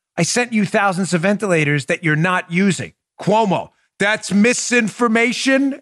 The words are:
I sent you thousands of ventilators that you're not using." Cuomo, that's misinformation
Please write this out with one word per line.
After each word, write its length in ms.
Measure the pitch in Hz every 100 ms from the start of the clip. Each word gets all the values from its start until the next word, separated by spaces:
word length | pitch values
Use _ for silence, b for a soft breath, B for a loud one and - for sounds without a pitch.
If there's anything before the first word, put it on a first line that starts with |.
| _ -
I 60 |
sent 280 | 175 247 240
you 120 | 220 196
thousands 480 | 214 202 180 180
of 80 | 175
ventilators 640 | 185 202 208 165 147 147 -
that 180 | 180
you're 120 | 160 151
not 360 | 180 180 170
using." 420 | 170 196 160 90 - _ -
Cuomo, 480 | - 214 214 151 78 _ _ -
that's 320 | 202 214 -
misinformation 1500 | 196 226 240 - 240 220 - 240 226 240 - 262 269 277 277